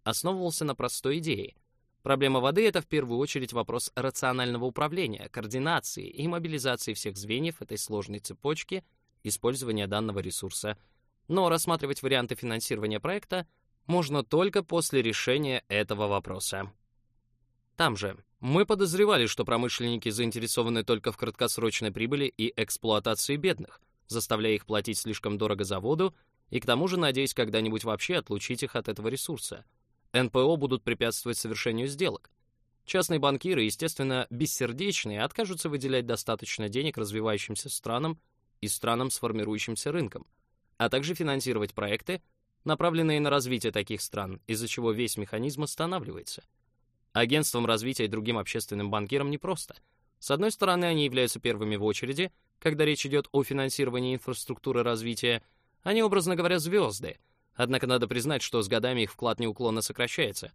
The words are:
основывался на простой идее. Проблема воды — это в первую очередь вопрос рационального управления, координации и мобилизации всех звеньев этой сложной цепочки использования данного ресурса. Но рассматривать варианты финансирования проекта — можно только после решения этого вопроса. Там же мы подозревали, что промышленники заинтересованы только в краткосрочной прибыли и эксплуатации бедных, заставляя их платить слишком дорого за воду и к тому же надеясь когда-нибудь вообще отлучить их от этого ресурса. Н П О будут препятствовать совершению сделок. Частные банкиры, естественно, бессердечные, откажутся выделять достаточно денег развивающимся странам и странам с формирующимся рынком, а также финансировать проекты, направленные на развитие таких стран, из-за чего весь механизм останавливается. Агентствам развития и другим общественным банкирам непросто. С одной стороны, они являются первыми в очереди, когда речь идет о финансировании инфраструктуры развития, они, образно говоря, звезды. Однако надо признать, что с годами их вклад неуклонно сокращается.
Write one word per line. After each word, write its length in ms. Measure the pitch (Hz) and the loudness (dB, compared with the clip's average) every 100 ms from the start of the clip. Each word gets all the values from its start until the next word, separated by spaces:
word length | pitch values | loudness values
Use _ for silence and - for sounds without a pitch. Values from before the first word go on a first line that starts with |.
основывался 600 | 110 113 175 190 180 160 | -4 -2 -2 -2 -2 -2
на 120 | 151 131 | -2 -2
простой 420 | 123 - 135 156 | -4 -2 -2 0
идее. 380 | 160 101 98 - _ _ _ _ | 0 -2 -4 -12 _ _ _ _
Проблема 340 | - 139 139 131 | 0 4 4 4
воды — 260 | 131 165 220 | 4 4 4
это 120 | 185 | 2
в 60 | - | 0
первую 320 | 151 127 117 | -2 0 0
очередь 340 | 147 143 123 | 0 -2 -2
вопрос 380 | 120 113 120 - - | -2 -2 -2 -4 -4
рационального 680 | 131 - 131 127 123 120 123 | -4 0 0 0 0 0 -2
управления, 640 | 120 147 175 143 104 - | 0 -2 0 -2 -4 -8
координации 800 | - 107 127 147 165 - - 98 | -8 -6 -2 0 0 -2 -8 -10
и 200 | - 156 | -6 -4
мобилизации 640 | 170 165 151 127 120 - | -2 -4 -2 -2 -2 -4
всех 220 | 104 107 95 | -6 -6 -6
звеньев 440 | 101 120 165 160 | -4 -2 -2 -6
этой 160 | - 107 | -8 -8
сложной 440 | - 104 92 104 | -4 -4 -4 -8
цепочки 640 | - 92 139 156 - 185 - _ _ _ | -10 -6 -4 -4 -4 -8 -10 _ _ _
использования 640 | 107 - 117 131 123 107 98 | -6 -2 0 0 -2 -2 0
данного 320 | 104 110 98 | -2 -2 -4
ресурса. 580 | 92 - 95 - 107 107 _ _ _ _ - | -6 -6 -8 -6 -6 -6 _ _ _ _ -2
Но 220 | 180 180 | 2 4
рассматривать 560 | 165 175 160 139 139 | 4 2 0 0 -2
варианты 320 | 135 131 120 123 | 0 2 0 -4
финансирования 640 | 123 113 - 110 107 107 | -4 -4 -2 -2 -2 -2
проекта — 480 | 156 202 - 185 165 _ _ _ - | -2 -4 -4 -4 -6 _ _ _ 0
можно 380 | 175 143 147 | 2 2 0
только 380 | - 156 190 202 | 2 4 4 2
после 400 | 175 170 - 135 | 0 0 2 2
решения 600 | 113 104 - 135 143 127 - | 2 2 2 2 2 -2 -2
этого 380 | 101 101 104 104 | -2 0 0 0
вопроса. 640 | 101 95 92 - 95 95 - _ _ _ _ _ _ _ _ _ - | 0 -2 -6 -6 -6 -8 -14 _ _ _ _ _ _ _ _ _ 0
Там 220 | 160 104 | 0 2
же 180 | 101 - - _ | -4 -6 -16 _
мы 240 | 127 160 | 2 4
подозревали, 640 | 208 202 190 180 208 175 113 | 4 4 2 4 6 6 4
что 180 | - | 2
промышленники 640 | 110 117 123 - 120 117 113 | 2 2 2 0 -2 -2 -2
заинтересованы 760 | 107 117 113 113 - 117 117 | 0 0 -2 -2 0 2 2
только 280 | 117 113 120 | 2 0 0
в 60 | - | -4
краткосрочной 720 | 110 - 120 - 113 - 110 | -4 -2 -2 0 0 0 -2
прибыли 320 | 104 117 143 | -2 -2 0
и 260 | 139 - 113 - | -2 -2 -2 -2
эксплуатации 800 | 110 - 113 107 117 110 - 147 | -4 -2 2 2 2 0 0 0
бедных, 460 | 185 - - - _ _ - | 0 -2 -6 -16 _ _ -6
заставляя 480 | 113 - 110 110 | -4 0 0 2
их 100 | 107 | 2
платить 320 | - 107 107 101 | 0 -2 0 -4
слишком 400 | 110 107 104 104 | -4 -4 -2 0
дорого 280 | 107 101 | 0 0
за 160 | 95 95 | -2 -2
воду 340 | 107 160 190 - _ _ - | 0 0 0 -4 _ _ -6
и 120 | 123 | -2
к 40 | |
тому 240 | - 123 180 | 2 2 2
же 80 | 180 | 2
надеясь 380 | 151 131 135 | 2 2 0
когда-нибудь 500 | - 110 110 110 110 | 0 0 2 0 -2
вообще 320 | 113 104 - 175 | -2 -2 -2 -2
отлучить 460 | - 101 - 123 | -2 -4 -4 -4
их 120 | 135 | -4
от 140 | 139 139 | -4 -4
этого 200 | 104 110 | -4 -2
ресурса. 580 | 135 - 156 - - - _ _ _ _ | -4 -4 -6 -8 -12 -16 _ _ _ _
Н 160 | 123 123 | 2 4
П 100 | 131 | 4
О 160 | 135 165 | 6 4
будут 260 | 139 127 | 2 0
препятствовать 540 | - 113 117 - 120 117 | 0 0 0 0 -4 -4
совершению 520 | 110 107 123 113 135 | -4 -2 0 0 -2
сделок. 420 | 143 180 98 - _ _ _ _ _ - | 0 -2 -2 -10 _ _ _ _ _ -2
Частные 320 | 185 160 160 | 0 2 2
банкиры, 460 | 143 139 180 165 | 4 2 2 2
естественно, 640 | 110 - 160 - 135 127 120 | 2 0 -4 -2 -2 0 -2
бессердечные, 920 | 120 151 - 123 123 165 - 107 104 | -2 -2 0 -2 -2 -2 -2 -2 -2
откажутся 460 | 131 - 208 175 160 | -2 -2 -4 -4 -4
выделять 380 | 147 135 131 120 | -2 0 0 0
достаточно 640 | 117 - 110 - - 104 | -2 -2 -4 -4 -4 -2
денег 260 | 117 151 - | -2 -2 -2
развивающимся 720 | 101 110 110 104 - 107 - | -4 -2 0 0 -2 -6 -6
странам 500 | - 117 120 160 160 _ _ _ - | -6 -2 -2 -2 -4 _ _ _ -8
и 60 | 107 | -4
странам 420 | - 117 117 131 | -2 0 0 0
с 80 | - | -2
формирующимся 720 | 117 110 107 107 - 113 147 | -2 -2 -2 -2 -4 -4 -2
рынком, 340 | 165 123 - - _ _ _ _ - | -2 -2 -6 -16 _ _ _ _ -2
а 100 | 117 | 2
также 260 | 131 147 | 2 0
финансировать 600 | 175 156 139 127 110 104 | -2 0 0 0 0 0
проекты, 480 | - 104 107 - 185 _ _ _ _ | -2 -2 -2 -2 -8 _ _ _ _
направленные 580 | 156 156 170 165 160 151 | -4 2 2 4 4 4
на 80 | 147 | 4
развитие 440 | 143 127 123 113 | 2 2 0 0
таких 280 | 104 98 107 | 0 -2 -4
стран, 400 | - 107 95 95 - | -6 -6 -6 -6 -4
из-за 220 | 110 117 | -4 -2
чего 220 | - 117 | -2 0
весь 280 | 110 117 - | 2 0 -2
механизм 460 | 101 110 135 135 | -4 -4 -4 -4
останавливается. 800 | 147 - 165 185 151 85 - - - _ _ _ _ _ _ | -4 -4 -4 -4 -6 -12 -12 -14 -16 _ _ _ _ _ _
Агентствам 540 | 113 120 147 147 120 117 | 2 4 4 2 2 2
развития 400 | 110 120 131 107 | 2 0 -2 -2
и 20 | |
другим 300 | 110 107 117 | -2 -2 -2
общественным 520 | 95 117 - 101 104 | -2 -4 -4 -4 -2
банкирам 400 | 104 101 139 143 | -2 0 0 0
непросто. 460 | 147 185 175 - - _ _ _ _ | -4 -4 -6 -8 -16 _ _ _ _
С 120 | - | -2
одной 200 | 143 214 | 2 2
стороны, 360 | - 190 180 175 | 2 2 4 2
они 180 | 160 | 2
являются 360 | 143 127 120 113 | 2 2 2 2
первыми 360 | 123 104 107 104 | 0 0 0 0
в 80 | |
очереди, 480 | 107 104 120 139 185 _ _ _ | 2 0 -2 -2 -2 _ _ _
когда 280 | 160 151 151 | 0 2 2
речь 180 | 147 | 2
идет 240 | 139 143 - | 2 0 2
о 100 | 139 | 2
финансировании 720 | 135 139 135 - 131 123 127 | 2 0 -2 0 0 0 0
инфраструктуры 680 | 127 - 123 - 127 139 123 | -2 -4 -8 -6 -6 0 2
развития, 600 | 120 113 117 113 120 117 - _ _ _ | 2 0 -2 0 2 0 -4 _ _ _
они, 200 | 185 220 | 0 2
образно 340 | 220 202 165 175 | 4 4 2 2
говоря, 220 | 175 180 | 4 2
звезды. 600 | 156 202 131 101 - - _ _ _ | 4 4 2 0 -8 -12 _ _ _
Однако 340 | - 123 127 123 | -2 2 2 4
надо 220 | 127 117 | 2 2
признать, 320 | 123 131 139 | 0 0 0
что 220 | - 120 | 0 0
с 60 | 98 | 2
годами 340 | 113 123 127 | 2 2 0
их 100 | 104 | 0
вклад 280 | - 120 110 | 0 -2 0
неуклонно 420 | 117 104 120 110 | -2 0 0 0
сокращается. 680 | - - 120 - 123 - - | -2 -2 -2 0 -2 -4 -12